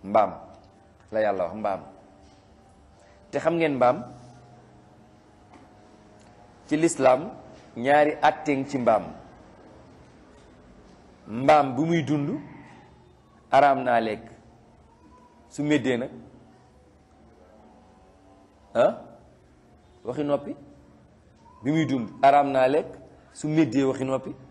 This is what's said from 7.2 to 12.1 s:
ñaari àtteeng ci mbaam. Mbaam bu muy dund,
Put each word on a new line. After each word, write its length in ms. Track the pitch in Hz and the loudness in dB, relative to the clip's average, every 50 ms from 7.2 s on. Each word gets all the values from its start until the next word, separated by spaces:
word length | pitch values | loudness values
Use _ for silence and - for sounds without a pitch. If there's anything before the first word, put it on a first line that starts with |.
| - 214 - - - - - - - - - | 0 -8 -14 -16 -20 -20 -20 -20 -20 -18 -12
ñaari 360 | 117 117 135 143 147 151 151 151 - - | -6 0 2 4 4 4 2 2 2 0
àtteeng 420 | 151 156 - - - 143 135 135 135 | 0 0 0 -4 -4 -2 -2 -4 -4
ci 100 | - 135 | -4 -2
mbaam. 240 | 120 113 113 101 90 82 - - - - - - - - - - - - - - - - - - - - - - - - - - - - - - - - - - - - - - - - - _ _ - | 2 2 2 2 0 -4 -16 -18 -20 -20 -20 -20 -20 -20 -20 -20 -20 -20 -20 -20 -20 -20 -20 -20 -20 -20 -20 -20 -20 -20 -20 -20 -20 -20 -20 -20 -20 -20 -20 -20 -20 -20 -20 -20 -20 -20 -20 _ _ -12
Mbaam 460 | 104 117 135 143 156 151 143 135 127 | -10 -4 2 4 4 4 4 0 -2
bu 80 | 120 156 | -4 -2
muy 160 | 165 170 165 147 | 0 0 -2 -2
dund, 380 | 120 | -2